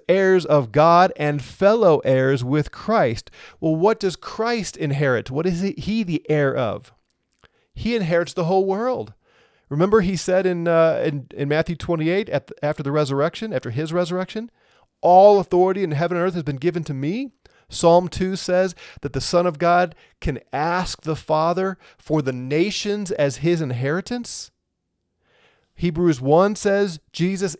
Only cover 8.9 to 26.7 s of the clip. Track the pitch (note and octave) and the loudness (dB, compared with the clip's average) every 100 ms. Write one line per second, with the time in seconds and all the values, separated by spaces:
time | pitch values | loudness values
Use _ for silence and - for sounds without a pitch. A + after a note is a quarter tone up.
8.9 | A#3+ G#2 - _ _ _ _ - D3 F#3+ | -6 -8 -16 _ _ _ _ -8 -2 2
9.9 | A3 F3+ F#3 - F#3 F#3+ F3 E3+ E3 D#3+ | 4 2 -2 0 0 0 -2 0 4 4
10.9 | D#3 B2 C#3+ A#2+ - C#3 D3+ E3 E3 - | 2 -2 -6 -10 -8 -2 -2 -2 -4 -4
11.9 | E3 D#3 G3+ A3 C#3+ - - D3 D#3 C#3 | -2 0 -2 -2 -4 -6 -6 -6 -4 -2
12.9 | D3+ C#3 C#3 D#3+ - A3 F#3 B2+ A2+ D#3 | -2 0 0 -2 -4 -6 -6 -6 -6 -4
13.9 | F3 E3+ F#3 F#3 G#3+ A#3 _ _ _ _ | -4 -2 -4 -6 -10 -12 _ _ _ _
14.9 | _ E3+ F#3 G3+ G3+ - F3+ F#3 G3 F3+ | _ 6 8 10 8 4 2 2 0 -2
15.9 | D3 E3+ F3 F#3 F3 D3 C#3 E3 E3+ D#3 | -2 -2 -2 -2 -2 -6 -4 -2 -4 -6
16.9 | C3+ C#3+ A3 C4+ _ _ _ _ - E3+ | -6 -4 -6 -8 _ _ _ _ 0 4
17.9 | F3 F3+ - F#3+ F#3+ - F3+ F#3+ - - | 4 4 -2 -4 -4 -2 0 0 -4 -20
18.9 | - C#3+ C3+ - F3 F3 D3+ E3+ F3 F3 | -12 -8 -8 0 0 2 0 2 2 2
19.9 | - _ _ F3 B2+ - C3+ E3 F3+ F3 | -4 _ _ -6 -6 -6 -4 -2 -2 -4
20.9 | - D#3 D#3 - D#3 E3 F3 F#3+ F3+ _ | -8 -8 -6 -2 0 0 0 -4 -6 _
21.9 | _ - D3+ C3+ B2+ B2+ D3+ G3+ - G#3 | _ -4 -2 -2 -4 -4 -2 0 -2 -4
22.9 | G#3 F#3+ - C#3+ - D#3+ E3+ C#3+ A#2+ C3+ | -4 -4 -2 -2 -2 -2 0 -2 -4 -4
23.9 | E3+ - B3 A#3 - - _ _ _ _ | -4 -4 -8 -8 -12 -14 _ _ _ _
24.9 | _ _ _ _ _ _ _ _ - F3 | _ _ _ _ _ _ _ _ -6 -4
25.9 | D#3+ F3 B2+ C3+ D#3+ G3+ G#3+ G#3 | 0 0 0 2 4 4 0 -2